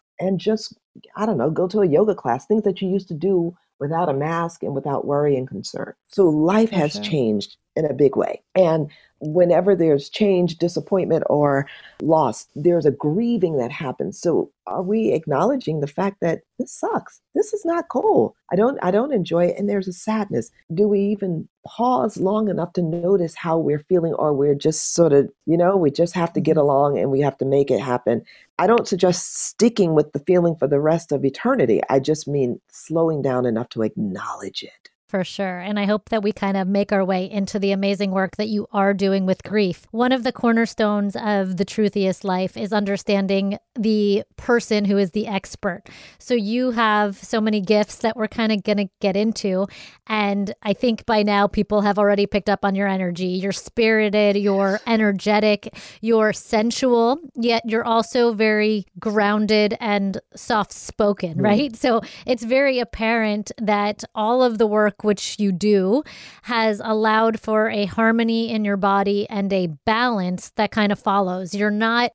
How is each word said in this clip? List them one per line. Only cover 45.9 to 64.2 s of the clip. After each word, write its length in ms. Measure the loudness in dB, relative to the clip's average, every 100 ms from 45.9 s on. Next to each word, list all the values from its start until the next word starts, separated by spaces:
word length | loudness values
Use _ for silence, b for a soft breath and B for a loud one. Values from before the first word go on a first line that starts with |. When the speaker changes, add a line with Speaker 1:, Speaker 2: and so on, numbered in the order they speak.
| B B B
Speaker 2:
So 160 | -2
you 380 | -2 0 -2 -2
have 460 | 0 2 2 0 -4
so 240 | -4 -2
many 180 | 0 -2
gifts 380 | 2 2 2 -2
that 180 | -4 -2
we're 140 | -6
kind 240 | -2 -2
of 100 | -2
gonna 240 | 0 -2 -2 _
get 160 | -2 0
into. 500 | -2 -2 -2 -2 -2 B B B -6
And 460 | -2 0 -2 -4 -6
I 80 | -4
think 340 | 0 0 -2 0
by 180 | 2
now 220 | 2 2 2
people 360 | 0 0 0
have 180 | 2 2
already 260 | 2 2 0
picked 240 | 0 0
up 140 | 0
on 100 | 0 0
your 120 | -2
energy. 400 | -2 -4 -4 -4
You're 240 | -4 -4
spirited, 880 | -6 -6 0 2 4 2 2 2 2
you're 420 | 2 2 0 0 0
energetic, 880 | 2 2 0 0 2 2 0 -4 B B B
you're 320 | 0 2 2
sensual, 880 | 0 -2 0 0 0 2 4 2 0 -6 -4
yet 280 | 0 0 0
you're 180 | -4 0
also 460 | 0 0 2 2
very 540 | 2 0 2 0 -2 -6 -8
grounded 800 | -4 0 2 2 2 2 2 0
and 400 | -2 0 -2 -6 _ -18
soft-spoken, 1040 | -2 -2 -2 -8 -14 0 0 0 -4 0
Speaker 1:
Mm. 60 |
Speaker 2:
right? 320 | 2 2 0 -2
So 260 | 0 0 -2 B -4
it's 180 | -4
very 360 | 0 2 2 0
apparent 720 | -4 -4 0 0 0 -2 -6 -6
that 460 | -2 0 0 -4 -10
all 280 | -4